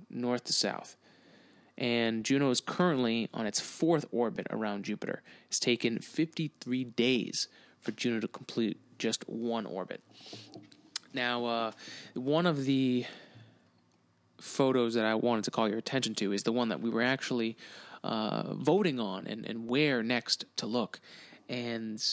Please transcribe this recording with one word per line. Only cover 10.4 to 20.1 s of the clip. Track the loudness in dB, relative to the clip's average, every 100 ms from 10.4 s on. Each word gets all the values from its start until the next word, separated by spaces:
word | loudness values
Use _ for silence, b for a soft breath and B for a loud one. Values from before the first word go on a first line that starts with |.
| B -18 -20 -20 -14 -14 -8
Now, | -2 0 0 0
uh, | 0 0 -4 B B B
one | -4 2 4 4
of | 4 4
the | 4 4 2 0 B B B B B B B _ _ _ _ _ -16
photos | -10 2 4 4 2
that | 2 2
I |
wanted | 2 2 2
to | 0
call | 0 2
your | 0
attention | -2 -2 -2 -2
to | 0
is | 0
the | 0
one | 0 0
that | 0
we | 0
were | 0
actually, | 0 0 -2 0 -2 -4 B B B B
uh, | -4 -2 0 -2 -2
voting | -2 2 4 4 0
on | -4 -4 -6
and, | -8 -6
and | -6 0
where | 2 4 2
next | 2